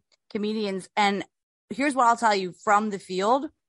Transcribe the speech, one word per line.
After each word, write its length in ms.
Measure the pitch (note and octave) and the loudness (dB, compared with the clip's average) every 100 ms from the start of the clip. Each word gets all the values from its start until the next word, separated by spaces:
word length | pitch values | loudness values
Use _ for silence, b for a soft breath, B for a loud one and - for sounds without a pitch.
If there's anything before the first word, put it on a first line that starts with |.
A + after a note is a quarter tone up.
| _ _ _ | _ _ _
comedians, 580 | G#3+ G#3 G#3+ G3+ F#3+ - - | -6 -4 -4 -4 -6 -6 0
and 280 | G3+ G3 - _ _ _ - | 0 0 -6 _ _ _ -10
here's 260 | A3 D4 | -4 -2
what 120 | C4 A#3 | 2 2
I'll 100 | A#3 | 2
tell 180 | A3+ | 2
you 180 | G3+ F#3 - | 0 -2 -4
from 240 | A3 G#3 G#3+ | 2 2 2
the 80 | G3 | -4
field. 520 | - F#3 G#3 C4+ D4+ - | -6 -2 2 0 -2 -12